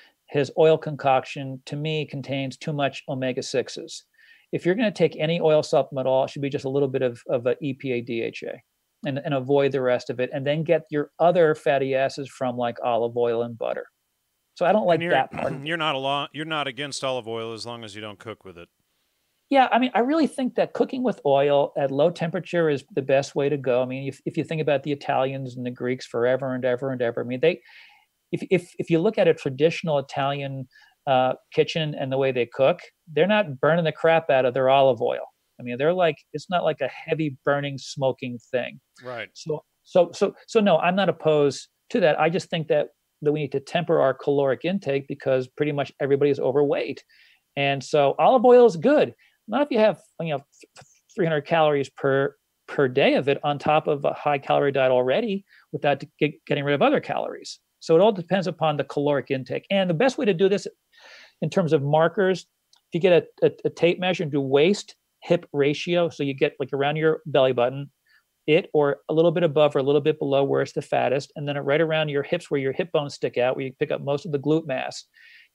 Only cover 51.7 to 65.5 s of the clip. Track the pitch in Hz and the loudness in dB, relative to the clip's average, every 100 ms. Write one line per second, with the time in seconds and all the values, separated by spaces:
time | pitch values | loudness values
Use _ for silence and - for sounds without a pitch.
51.7 | 143 131 - 139 135 139 - _ _ - | 2 -2 -4 0 2 0 -4 _ _ -8
52.7 | - 135 127 202 285 131 139 147 143 156 | 0 2 4 4 2 2 0 0 -2 2
53.7 | 156 156 147 143 147 - 143 - 147 143 | 2 2 0 0 -2 -2 -2 0 2 2
54.7 | 135 131 127 127 147 233 196 - _ _ | 2 2 4 2 0 0 -4 -8 _ _
55.7 | 151 151 143 151 - 151 151 - 147 143 | -4 -2 -2 -4 -4 -4 -4 -6 -4 0
56.7 | 143 240 262 - 135 - - - - _ | 2 2 2 -2 -6 -6 -10 -14 -20 _
57.7 | _ - 165 208 196 170 190 180 170 160 | _ 2 4 6 2 -2 -2 -2 -2 -2
58.7 | 147 139 - 143 143 - 135 127 139 - | -2 -4 -2 0 0 -2 -4 -4 -8 -2
59.7 | 196 185 160 262 254 247 175 190 196 - | -2 0 2 0 0 0 2 2 0 -4
60.7 | - _ _ - - - - 160 196 165 | -16 _ _ -20 -20 -20 -8 -4 0 2
61.7 | 151 139 151 165 170 185 180 - _ _ | 2 2 2 2 2 0 0 -6 _ _
62.7 | _ _ 175 185 170 151 - 160 - 151 | _ _ 0 4 4 2 0 0 0 -8
63.7 | 139 170 180 185 180 165 143 135 139 160 | 0 0 2 -2 -2 -2 -2 2 4 4
64.7 | 202 - - _ _ - 175 170 | 2 -4 -20 _ _ -2 -2 -2